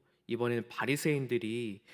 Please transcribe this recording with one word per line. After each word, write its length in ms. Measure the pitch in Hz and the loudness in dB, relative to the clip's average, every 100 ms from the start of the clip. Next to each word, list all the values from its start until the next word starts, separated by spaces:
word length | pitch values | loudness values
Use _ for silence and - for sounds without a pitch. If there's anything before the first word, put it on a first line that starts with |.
| _ _ - | _ _ -4
이번에는 400 | 117 120 120 - | 0 2 0 -2
바리새인들이 1120 | - 117 143 160 143 123 120 110 117 113 98 - | -2 0 2 2 2 2 0 0 -4 -4 -8 -14